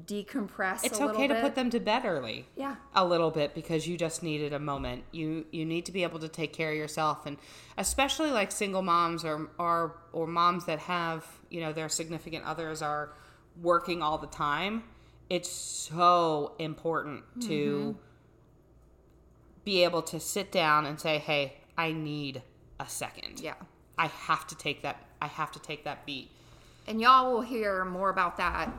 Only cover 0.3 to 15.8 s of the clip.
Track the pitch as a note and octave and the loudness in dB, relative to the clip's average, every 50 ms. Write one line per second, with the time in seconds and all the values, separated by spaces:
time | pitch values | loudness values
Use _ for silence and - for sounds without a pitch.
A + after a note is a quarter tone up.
0.3 | - C4+ G3+ F#3+ - - G3 F#3 G3 - - - A#3 G#3 F#3+ F#3+ G#3+ A#3+ C#4 C#4 | -4 -4 -4 -4 -4 -2 -2 -2 0 0 -2 -2 0 0 0 0 2 2 2 2
1.3 | B3 A3+ A#3 C#4+ C#4 C4+ B3+ A#3+ A#3+ A#3 F#3 G#3 G#3+ B3+ A#3 G#3 E3+ C#3+ B2 A2 | 2 2 2 0 0 0 0 0 0 0 2 2 2 2 2 0 -2 -2 -2 -4
2.3 | A2 A#2+ B2+ - - - C4+ C4+ B3+ - - - - G3 F#3 F3 F3 E3 E3 D#3+ | -6 -8 -10 -12 -8 -8 -6 -6 -6 -10 -8 0 2 4 4 6 6 4 4 4
3.3 | D#3 D#3+ D3 C#3+ - E3+ D#3 - E3 D#3 D3 E3 F3 D#3+ E3+ D#3+ - - E3+ D#3+ | 4 2 0 0 -2 -4 -4 0 0 0 0 0 -2 0 -2 -2 -2 -2 -4 -2
4.3 | D3+ D3 D3+ C#3+ D3 C#3+ D3 D3 C#3 C3+ C3 B2 B2 B2 - - - E3 D#3 D#3 | -2 -2 -2 -2 -4 -4 -2 -2 -4 -2 -4 -4 -6 -8 -10 -10 -8 -6 -4 -4
5.3 | D#3+ D#3+ D3+ - - E3 D#3+ D#3+ D#3+ E3+ F3 - F3 G3 F3 E3 E3 D#3+ D#3+ D#3 | -4 -4 -6 -6 -6 -4 -4 -2 -2 -2 -4 -4 -2 -2 0 0 -2 -4 -8 -8
6.3 | - - D#3+ D3+ - - D#3+ D#3 D3+ D#3 D3+ D3+ - D#3+ D#3 D3+ D3 - - D3 | -6 -4 -4 -4 -2 -2 -2 -2 -2 -2 -4 -4 -2 0 2 2 0 0 -4 -10
7.3 | D3 - - - - - - - - - F#3+ - - - C4+ C4+ - - D#4+ D4+ | -10 -10 -12 -18 -20 -20 -20 -10 -6 -4 -2 0 2 2 2 2 2 0 0 2
8.3 | C4+ A3 G3 F#3+ - - G#3 G3 F#3+ F#3+ F#3+ F#3 E3+ E3+ E3+ E3 E3+ D#3+ D#3+ D#3+ | 2 2 0 0 0 -2 -2 0 0 0 2 4 4 4 4 4 0 -2 -2 -2
9.3 | D3+ D3+ D#3 D3+ - - F3 E3+ E3+ E3 E3 D#3 D#3 - - - - E3 E3 D#3+ | -2 -4 -4 -6 -6 -2 0 2 2 2 2 0 -4 -8 -16 -8 -4 -4 -2 0
10.3 | E3+ E3+ E3+ F3 F3+ F3+ E3+ - D#3+ D3+ - - F3+ F3 E3+ E3 E3 D#3+ D#3 - | 2 4 4 4 4 2 0 -2 -4 -4 -2 -2 -2 0 0 -2 -4 -4 -8 -12
11.3 | - - - - - E3+ E3 D#3 D3+ D#3+ D#3+ D3+ - - E3 D#3+ E3+ D#3 - E3+ | -18 -20 -16 -12 -8 -6 -4 -4 -4 -4 -4 -2 -2 -4 -4 -4 -6 -8 -8 -8
12.3 | D#3+ D#3 - D3 D#3 D#3+ E3 D#3+ D#3 D3+ D#3+ D3 D3 D3 D3+ C#3+ - - - - | -8 -8 -6 -6 -6 -4 -6 -6 -4 -4 -2 -2 -2 -2 -4 -6 -10 -16 -20 -20
13.3 | - - - - - E3+ E3+ F3 F3 E3 - F#3+ E3+ F3 D#3 D3+ D#3 D3+ D3 D3 | -20 -20 -20 -20 -12 0 4 6 6 6 6 2 0 0 2 0 0 0 -2 -6
14.3 | - - D#3 D3 C#3+ D3+ F3+ G3+ A3 A3+ A3 - - - - - - - - - | -4 -2 0 2 2 2 0 0 -2 -4 -6 -10 -16 -20 -20 -20 -20 -16 -6 -2
15.3 | F3+ F3 F3 - - - - - - - | -2 -2 -2 -4 -8 -8 -8 -8 -8 -8